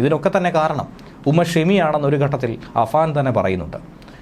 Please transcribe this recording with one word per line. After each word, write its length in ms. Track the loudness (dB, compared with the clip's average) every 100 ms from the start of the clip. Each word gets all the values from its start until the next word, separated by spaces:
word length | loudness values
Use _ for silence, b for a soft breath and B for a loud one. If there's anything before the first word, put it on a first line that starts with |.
ഇതിനൊക്കെ 280 | 0 0 0 0
തന്നെ 140 | 0 0
കാരണം 280 | 0 -2 -6 B B B 0
ഉമ്മ 100 | 2 2
ഷെമിയാണെന്നൊരു 640 | 2 2 2 2 0 0 2
ഘട്ടത്തിൽ 280 | 0 0 -4 -6 B -2
അഫാൻ 260 | 2 2 2 0
തന്നെ 160 | 0 0
പറയുന്നുണ്ട്. 400 | 0 -2 -4 -10 -16 -20 B B